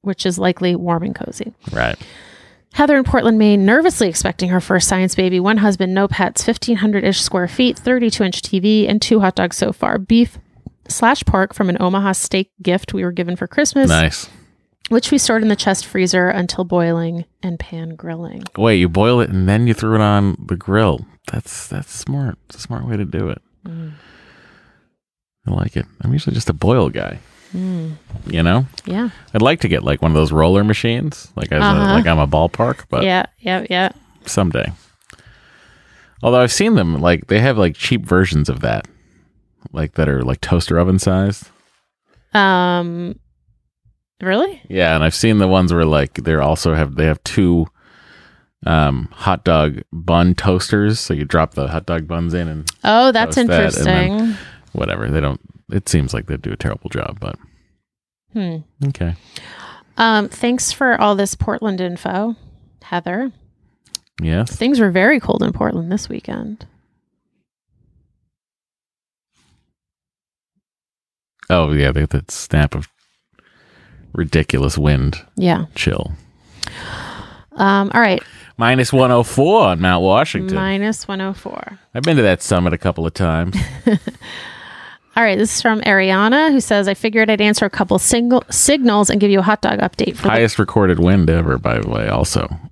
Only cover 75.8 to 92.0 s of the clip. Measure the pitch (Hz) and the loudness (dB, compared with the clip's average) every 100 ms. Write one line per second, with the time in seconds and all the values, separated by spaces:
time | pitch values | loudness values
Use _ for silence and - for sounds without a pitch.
75.8 | - - - 78 _ _ _ - - - | -2 -2 -6 -10 _ _ _ -16 -14 -14
76.8 | - - - - - - _ - 196 196 | -14 -14 -14 -16 -18 -20 _ -2 0 2
77.8 | 196 - 220 185 - - - - 117 127 | 0 2 2 0 -4 -20 -20 -2 2 2
78.8 | 123 135 131 123 117 - 147 214 123 87 | 2 4 4 4 2 2 4 6 4 4
79.8 | 92 90 92 101 156 190 190 190 190 196 | 2 4 4 4 2 -2 -4 -2 -2 -2
80.8 | 208 220 - 196 190 196 - 50 - 196 | -2 -4 -8 -6 -6 -8 -12 -14 -14 -18
81.8 | _ 123 139 151 107 90 - 90 90 82 | _ -6 0 2 4 2 0 0 2 0
82.8 | 95 82 82 - 90 80 90 180 - - | -2 -2 -4 -2 -2 0 -2 -4 -6 -2
83.8 | - 208 - - - - - - - - | 0 0 -2 -16 -18 -18 -18 -18 -20 -20
84.8 | - - _ - 226 190 220 - 240 214 | -20 -20 _ 0 0 2 -2 0 0 0
85.8 | - 196 190 190 214 269 311 269 - 202 | 2 2 4 2 4 4 4 2 2 0
86.8 | 196 196 226 220 220 214 208 214 202 - | 0 -2 -2 2 2 4 2 2 0 0
87.8 | 190 190 - 233 240 247 - - - 285 | 0 0 2 0 2 0 0 0 2 4
88.8 | 240 208 202 202 202 190 190 214 - 202 | 4 4 2 2 4 4 2 0 -2 -2
89.8 | 185 - - - - 113 117 - 101 110 | -2 -2 -4 -2 0 2 2 2 0 2
90.8 | 95 85 87 98 82 82 82 65 - 57 | 4 4 4 4 4 2 0 -2 -2 -2
91.8 | - 55 | -2 -4